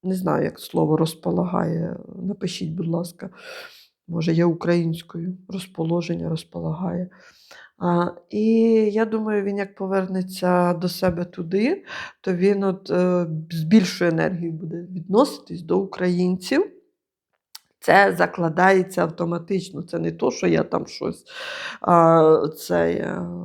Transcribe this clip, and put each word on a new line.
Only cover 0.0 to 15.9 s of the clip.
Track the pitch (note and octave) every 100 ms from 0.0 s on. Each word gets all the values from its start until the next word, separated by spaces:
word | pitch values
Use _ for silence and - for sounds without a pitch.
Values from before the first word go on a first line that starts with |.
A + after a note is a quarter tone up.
Не | F#3 F#3
знаю, | F#3 D3+
як | D#3 -
слово | - E3 D#3+ D#3
«розполагає». | D#3+ - F3+ F3 F3+ F3+ E3+ E3 E3 - - F#3
Напишіть, | F#3 G#3 F#3 - E3+
будь | D#3+ E3
ласка. | E3 F3 - F#3+ - - - - - _ _ -
Може, | E3+ E3
я | E3 F3
українською. | E3+ F3 F3 E3 D#3+ - E3+ E3+ F#3 -
Розположення, | F#3+ - - E3 E3+ E3+ E3+ E3
розполагає. | D#3+ - E3+ E3 D#3+ F#3 F3 F3+ _ - _ _ - - _
А, | F3+ F3 F3 - _
і | G#3 A3 A3+ A3+ A3+ G#3+
я | G#3 A3+
думаю, | A3 G#3+ G#3
він | G3 G3+
як | G3 G3+
повернеться | F#3+ F#3+ F#3 F#3 F#3 F#3 F3+ F3+ F3
до | F3 F3+
себе | - F#3 E3+ F3
туди, | - E3 F#3+ A#3 G4 - - - -
то | -
він | F3+ F#3+ G3
от, | G3 F#3+ -
е, | F3+ F3+ F3+ E3+ D#3+ D#3+
з | E3
більшою | D#3+ G#3+ F#3 - F3
енергією | D#3+ D#3+ F3+ E3+
буде | D#3+ D#3+ F3 F3
відноситись | F#3 D#3+ G3 D4 - - F3
до | E3 F3+
українців. | G3